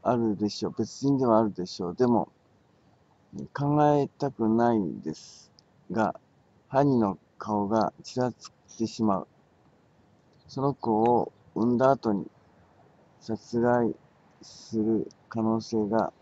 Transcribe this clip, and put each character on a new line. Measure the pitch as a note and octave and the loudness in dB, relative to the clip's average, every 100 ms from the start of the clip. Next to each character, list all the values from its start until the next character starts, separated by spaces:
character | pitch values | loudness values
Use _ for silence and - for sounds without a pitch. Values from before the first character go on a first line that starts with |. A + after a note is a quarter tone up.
あ | - A#2+ | 0 0
る | A2+ F#2+ | 0 -2
で | G#2 | -4
し | - G2 | -4 -8
ょ | |
う。 | - | -6
別 | A2 - | -8 -4
人 | C3+ C#3 | -2 0
で | B2+ | 4
は | A2 | 4
あ | |
る | A2 | 2
で | F2+ F2+ | -2 -10
し | - | -6
ょ | F2+ | -8
う。 | F2 | 0
で | B2 | 2
も、 | A2+ E2 _ _ _ _ _ _ _ _ _ _ - - | 2 0 _ _ _ _ _ _ _ _ _ _ -16 -14
考 | - C#3+ D3 D3 D3 | -4 0 4 4 4
え | C#3 | 0
た | _ C#3 | _ -6
く | C3+ A2 | 0 0
な | A2+ A#2+ | 4 2
い | A2+ F2+ G#1+ | 2 -2 -6
で | D#2 | -10
す | D#2 - - - _ _ _ _ | -12 -16 -20 -20 _ _ _ _
が、 | A2 G#2 - _ _ _ _ _ | -2 -2 -4 _ _ _ _ _
犯 | C3 C#3+ | 2 4
人 | B2+ | 4
の | G#2 F#2 _ _ | 2 -2 _ _
顔 | G#2+ G#2+ G2+ | -4 -2 0
が | A2 G#2 _ | 0 0 _
ち | - - | -12 -4
ら | B2 | -4
つ | A2 - _ _ - | -6 -20 _ _ -6
い | |
て | A2+ | -6
し | - | -2
ま | A2 F#2 | -2 -2
う。 | - _ _ _ _ _ _ _ _ _ _ _ - | -6 _ _ _ _ _ _ _ _ _ _ _ -14
そ | - | -4
の | C#3 | -4
子 | C#3 - G#2+ | -2 0 2
を | A2+ A#2+ - _ _ | 4 2 0 _ _
産 | - A#2 A#2+ | -2 0 4
ん | |
だ | C3 | 4
後 | C3+ A#2 | 2 0
に | G2+ - _ _ _ _ _ _ _ _ _ | -2 -4 _ _ _ _ _ _ _ _ _
殺 | - A2 - A#2 | -10 -10 -6 -2
害 | A#2+ B2 A#2 - _ _ _ _ | 0 2 0 -4 _ _ _ _
す | - - - A2+ | -20 -20 -8 -4
る | G#2+ A2 - - _ | 0 0 -2 -12 _
可 | A2+ | -4
能 | A2 A2+ | -2 -2
性 | G#2+ A2+ G#2 | -2 -4 0
が | A2+ G2 _ | 0 -2 _